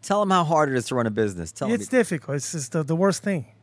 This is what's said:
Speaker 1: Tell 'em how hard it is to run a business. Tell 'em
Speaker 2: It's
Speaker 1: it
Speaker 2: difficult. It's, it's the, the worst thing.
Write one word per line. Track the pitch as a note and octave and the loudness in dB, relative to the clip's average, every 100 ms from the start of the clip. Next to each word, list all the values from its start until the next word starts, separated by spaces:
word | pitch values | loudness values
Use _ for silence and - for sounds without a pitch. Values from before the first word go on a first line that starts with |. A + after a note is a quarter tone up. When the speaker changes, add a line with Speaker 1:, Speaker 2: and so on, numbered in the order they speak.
Speaker 1:
Tell | - G3+ | 0 0
'em | G3+ | 4
how | F#3 | 2
hard | D#3+ D#3+ D3+ | 4 2 4
it | C3 | 2
is | A2+ | 0
to | C3 | 0
run | A2+ | 0
a | |
business. | G#2+ G#2+ F2 E2 | 2 0 -2 -10
Tell | - C#3+ | -6 -2
'em | |
Speaker 2:
It's | A#3 | -2
Speaker 1:
it | G3+ | 0
Speaker 2:
difficult. | B3+ A3 D#3+ - C#3 | 0 0 -2 -4 -6
It's, | - | -6
it's | E3 C3 | -8 -4
the, | E3 | -4
the | D3 E3 | -2 2
worst | G3 F#3 | 2 2
thing. | G#3 F#3 A2+ _ | -2 -4 -6 _